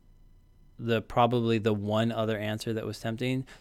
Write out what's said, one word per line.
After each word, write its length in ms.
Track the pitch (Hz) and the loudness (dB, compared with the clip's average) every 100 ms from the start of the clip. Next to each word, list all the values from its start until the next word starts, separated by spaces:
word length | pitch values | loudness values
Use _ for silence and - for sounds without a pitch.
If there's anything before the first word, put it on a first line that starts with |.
| - - - - - _ - - | -20 -20 -20 -20 -20 _ -20 -8
the, 240 | 117 113 | 0 0
probably 560 | 101 - 120 123 117 113 | 2 4 4 4 2 2
the 140 | 110 | 2
one 380 | 107 104 107 113 | 0 0 2 2
other 260 | 113 110 107 | 0 -2 -2
answer 340 | 107 107 - | -2 -4 -4
that 140 | 110 107 | -4 -6
was 140 | 104 | -6
tempting. 460 | 113 113 127 131 131 - | -6 -4 -2 -2 -6 -14